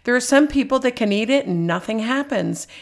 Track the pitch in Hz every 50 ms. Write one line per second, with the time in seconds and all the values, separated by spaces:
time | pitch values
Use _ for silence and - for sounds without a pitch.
0 | - 233 247 247 247 - 277 277 302 294 - 277 247 - 262 262 262 247 247 -
1 | 226 208 202 208 226 220 269 285 269 - 175 170 170 170 170 180 - - 220 220
2 | 220 233 262 277 285 285 254 190 170 170 170 - - - - -